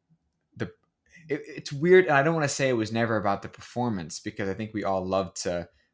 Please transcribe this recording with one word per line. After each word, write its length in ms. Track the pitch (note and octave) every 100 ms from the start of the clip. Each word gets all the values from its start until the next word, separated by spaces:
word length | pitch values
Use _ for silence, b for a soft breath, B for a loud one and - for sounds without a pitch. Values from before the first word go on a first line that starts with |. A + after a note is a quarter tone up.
| _ _ _ _ _ -
the, 120 | A2+ - _ _ _ b D#3
it, 140 | D3 D3+
it's 260 | C#3+ -
weird. 320 | C#3+ E3+ F#3 F3+
And 80 | C#3
I 80 |
don't 100 | D3
wanna 140 | E3 C#3+
say 220 | - C3+
it 40 |
was 200 | A#2+ G#2+
never 240 | A2+ A2+ A2
about 240 | G2 G2
the 80 | -
performance 720 | - - A#2+ A#2+ G2+ D#2 -
because 260 | G#2 - G2
I 60 |
think 180 | F#2+ G#2+
we 120 | G#2+ F#2+
all 200 | F#2+ F#2
love 280 | F#2+ F2+ -
to, 320 | F#2+ F2 F2 _ _